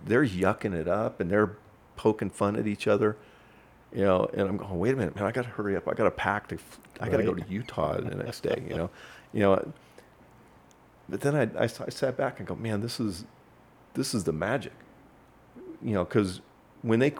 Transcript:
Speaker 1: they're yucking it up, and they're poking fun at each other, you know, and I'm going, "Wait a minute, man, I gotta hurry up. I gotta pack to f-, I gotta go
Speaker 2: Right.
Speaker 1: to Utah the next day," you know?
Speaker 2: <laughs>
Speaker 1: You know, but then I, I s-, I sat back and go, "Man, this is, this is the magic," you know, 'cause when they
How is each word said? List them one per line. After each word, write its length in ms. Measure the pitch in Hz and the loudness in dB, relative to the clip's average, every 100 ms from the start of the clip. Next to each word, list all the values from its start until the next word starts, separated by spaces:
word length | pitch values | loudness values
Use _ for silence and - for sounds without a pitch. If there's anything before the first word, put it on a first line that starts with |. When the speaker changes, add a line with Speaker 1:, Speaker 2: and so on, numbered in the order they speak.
Speaker 1:
they're 200 | - 120 135 | 2 4 4
yucking 480 | 90 95 110 104 | 2 2 2 -2
it 140 | 87 80 | -2 0
up, 320 | 101 117 - | 0 0 -2
and 100 | 87 | 2
they're 260 | 104 104 101 - - - - | 4 2 0 -18 -20 -20 -2
poking 340 | 110 107 98 | 0 2 -2
fun 260 | - 101 107 | 0 0 0
at 100 | 110 | -2
each 220 | 101 107 | 0 2
other, 280 | 104 107 110 - - - - - - - | 4 4 0 -10 -20 -20 -20 -20 -20 -8
you 100 | - | 0
know, 260 | 98 92 - | 4 4 4
and 100 | - 95 | 0 -2
I'm 80 | 101 | -2
going, 220 | 101 87 | -4 -2
"Wait 160 | 107 | 0
a 20 | 135 | 0
minute, 180 | 87 95 | -2 -2
man, 80 | |
I 80 | 104 | -2
gotta 160 | 127 120 | -2 -4
hurry 280 | - 104 92 | -4 -2 -2
up. 120 | - | -2
I 60 | |
gotta 160 | - 101 | 2 2
pack 380 | - 95 101 - | 2 0 -2 -4
to 80 | 82 | -10
f-, 240 | - - - - | -12 -20 -20 -10
I 80 | - | -2
gotta 140 | - | 0
go 80 | 104 | 0
Speaker 2:
Right. 20 | |
Speaker 1:
to 80 | 90 | -2
Utah 580 | 82 98 123 - 73 - | -4 -6 -6 -2 -2 -2
the 140 | - 95 | -4 -6
next 260 | - - | -8 -4
day," 220 | - - - | -2 -2 -4
you 80 | 80 | -4
know? 140 | 87 | -4
Speaker 2:
<laughs> 60 | - - - - | -8 -20 -20 -6
Speaker 1:
You 80 | 110 | 2
know, 300 | 98 95 - - - - - - - - - - - - _ - - | 4 4 2 -10 -20 -20 -20 -20 -20 -20 -20 -20 -20 -20 _ -20 -10
but 120 | 104 | -2
then 140 | 143 147 | 0 2
I, 60 | 110 - | 0 0
I 40 | |
s-, 160 | 117 - | -2 -2
I 80 | - | -10
sat 260 | - 135 135 | -2 -2 0
back 220 | 135 - | -4 -4
and 80 | 92 | -8
go, 80 | - | -6
"Man, 240 | 113 104 | -4 -4
this 180 | 117 - | -4 -4
is, 240 | 110 87 - - _ - - - - | -4 -4 -12 -20 _ -20 -20 -20 -10
this 200 | - 135 | -6 -2
is 100 | 113 | -2
the 80 | 82 | 0
magic," 400 | 78 95 135 - - - - - - - _ - - - - | 0 0 -2 -4 -14 -20 -20 -20 -20 -20 _ -20 -20 -18 -10
you 120 | - | -2
know, 100 | 101 | 0
'cause 360 | 87 113 95 92 - _ _ - | 2 2 2 -2 -14 _ _ -6
when 180 | 117 113 | 2 4
they 100 | 139 | 4